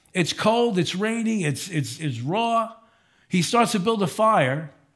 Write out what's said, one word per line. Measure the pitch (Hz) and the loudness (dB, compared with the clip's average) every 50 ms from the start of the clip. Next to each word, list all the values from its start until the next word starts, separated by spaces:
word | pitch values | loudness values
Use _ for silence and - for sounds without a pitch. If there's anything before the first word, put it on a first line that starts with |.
| _ _ - | _ _ -2
It's | 185 233 226 - | -2 -2 -2 -2
cold, | - - 214 226 240 240 240 196 180 | 0 0 2 2 4 2 2 2 0
it's | 170 - - | 0 0 -2
raining, | 185 208 220 226 233 220 226 226 208 165 | -2 -2 -2 -2 -2 -2 -2 0 0 0
it's, | 147 135 - - 202 | -2 -2 -4 -6 -6
it's, | 170 151 131 113 123 151 | -4 -4 -4 -4 -6 -6
it's | 160 147 120 113 | -6 -6 -6 -4
raw. | 120 143 185 220 233 233 226 226 220 220 - - _ _ _ _ _ _ _ _ _ _ | -4 -4 -2 -2 0 0 0 0 -2 -2 -6 -14 _ _ _ _ _ _ _ _ _ _
He | - 180 | 0 0
starts | 160 - - 240 233 - - | 0 2 4 4 4 4 2
to | 202 | 0
build | 175 226 226 208 196 | 0 0 0 0 0
a | 160 | -2
fire, | - - 220 220 220 185 143 127 135 156 160 147 - _ _ _ _ | 0 2 2 4 4 4 4 2 0 -2 -6 -10 -14 _ _ _ _